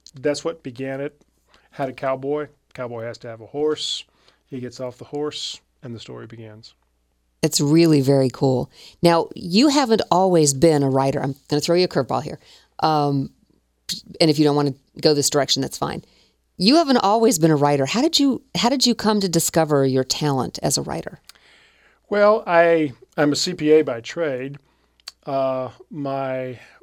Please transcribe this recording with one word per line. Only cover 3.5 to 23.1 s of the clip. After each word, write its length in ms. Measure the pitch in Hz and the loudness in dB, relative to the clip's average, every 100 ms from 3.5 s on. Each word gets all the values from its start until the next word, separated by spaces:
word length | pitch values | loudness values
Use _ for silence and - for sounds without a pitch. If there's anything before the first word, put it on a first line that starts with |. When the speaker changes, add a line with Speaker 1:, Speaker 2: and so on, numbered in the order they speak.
| 143 151 151 - - - _ _ _ _ | -4 -2 -2 -6 -10 -12 _ _ _ _
Speaker 1:
He 120 | 131 | -12
gets 200 | 123 120 | -12 -12
off 180 | 127 120 | -12 -12
the 80 | 120 | -12
horse, 560 | 147 151 143 - - _ _ | -8 -8 -8 -12 -14 _ _
and 100 | 127 | -16
the 60 | 113 | -16
story 260 | - 123 113 | -14 -16 -18
begins. 480 | 117 110 107 - _ _ _ _ _ _ _ | -18 -20 -20 -20 _ _ _ _ _ _ _
Speaker 2:
It's 180 | 156 - | -4 0
really 420 | 143 160 170 151 | 2 4 6 4
very 280 | 131 139 131 | 4 4 2
cool. 420 | - 135 127 139 _ - _ | 0 0 0 -4 _ -20 _
Now, 280 | 170 165 - - | 2 2 0 -8
you 320 | 180 190 294 | -2 2 4
haven't 340 | 277 254 220 - | 4 2 0 2
always 440 | 175 190 175 147 | 2 4 4 2
been 280 | 135 165 151 | 4 4 4
a 80 | 139 | 2
writer. 320 | 131 135 139 | 0 0 -2
I'm 140 | 139 135 - | -4 -8 -6
gonna 100 | 147 | -4
throw 160 | 147 175 | 0 0
you 100 | 180 | 0
a 40 | |
curveball 340 | 165 123 123 | -2 -2 -4
here. 160 | 151 - _ - _ - | -6 -12 _ -20 _ -4
Um, 520 | 160 156 143 139 135 _ _ _ _ _ - - - - | 0 2 0 -2 -4 _ _ _ _ _ -14 -14 -10 0
and 80 | 165 | 2
if 80 | 147 | 4
you 60 | 151 | 2
don't 100 | 143 | 2
wanna 200 | 143 135 _ - | 0 -4 _ -2
go 120 | 160 | 2
this 160 | 147 135 | 2 2
direction, 320 | 147 135 - | 0 0 -2
that's 160 | 131 - | -4 -6
fine. 260 | 143 - - _ _ _ _ - | -8 -8 -14 _ _ _ _ -2
You 200 | 185 311 | 4 4
haven't 200 | 294 247 | 4 2
always 420 | 196 220 220 180 | 2 2 2 2
been 120 | 160 | 2
a 40 | 151 | 4
writer. 300 | 143 143 139 | 2 0 0
How 160 | 208 | 0
did 180 | 320 330 | 0 2
you, 240 | 277 240 _ 175 | 0 -2 _ -2
how 140 | 226 | 0
did 160 | 269 240 | 0 0
you 100 | 226 | 0
come 240 | 208 214 | 0 0
to 80 | 190 | 0
discover 580 | 165 - 170 156 147 135 | 0 0 0 2 2 2
your 180 | 131 | 0
talent 540 | 131 - 151 135 117 - | -2 -2 -2 -2 -4 -6
as 140 | - 147 | -4 -4
a 40 | |
writer? 380 | 139 143 - - _ - _ _ _ _ _ _ - | -6 -8 -10 -16 _ -20 _ _ _ _ _ _ -4
Speaker 1:
Well, 340 | 202 208 220 220 | 2 4 4 2
I, 460 | 170 170 165 151 117 _ | 4 6 4 0 -6 _